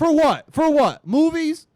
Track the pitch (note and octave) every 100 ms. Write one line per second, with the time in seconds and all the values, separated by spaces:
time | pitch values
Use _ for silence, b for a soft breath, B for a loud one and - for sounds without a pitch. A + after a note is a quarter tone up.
0 | E4 D4+ D4+ D#3 - - D#4+ D4 A3+ C3
1 | E3 B3 D#4+ E4 D#4+ E4 _